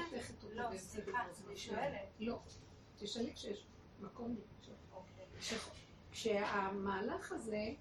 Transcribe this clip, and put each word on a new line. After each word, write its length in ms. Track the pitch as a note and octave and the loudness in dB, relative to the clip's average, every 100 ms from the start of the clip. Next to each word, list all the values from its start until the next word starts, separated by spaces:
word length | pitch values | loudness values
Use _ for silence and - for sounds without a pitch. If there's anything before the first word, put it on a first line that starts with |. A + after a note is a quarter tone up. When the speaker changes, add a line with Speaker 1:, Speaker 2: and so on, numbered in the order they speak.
| E4+ | 4
Speaker 1:
חותכת 240 | A#3+ - - | 0 -4 -6
אותו 120 | G#3 | -6
Speaker 2:
לא, 80 | A3+ A#3+ | 0 0
Speaker 1:
באמצע 140 | F#3+ | 0
Speaker 2:
סליחה, 220 | - G#3+ F#3+ | -4 -4 2
Speaker 1:
דיבור? 420 | F#3+ F3+ - F#3+ | 2 2 -2 -8
Speaker 2:
אני 60 | G3+ | -6
שואלת. 440 | - G#3+ C#4 - - - | 0 4 4 2 -4 0
Speaker 1:
לא. 180 | A3+ A#3 - - - - - - | 0 0 -4 -14 -14 -16 -16 -6
תשאלי 340 | G#3 A#3 B3+ | -2 2 2
כשיש 320 | - - G4+ - - - - | 0 -2 -2 -4 -16 -16 -10
מקום 360 | G3 A#3 A#3 A3 G3 - | -8 -4 0 0 -4 -14
לשאול. 160 | - - - | -14 -14 -12
Speaker 2:
אוקיי. 320 | F#3+ G#3+ - F#3 - | -12 -12 -12 -12 -6
Speaker 1:
כש-, 140 | - A3 - - - - - | -2 0 -2 -10 -14 -16 -10
כשהמהלך 1200 | - A3+ G3+ G#3 G3+ G3 G3 G3 F#3+ A#3 F#4+ - | 2 6 6 8 6 4 4 4 4 4 2 0
הזה 380 | E4+ A3 G#3 A3 C#4+ | -2 2 2 2 -2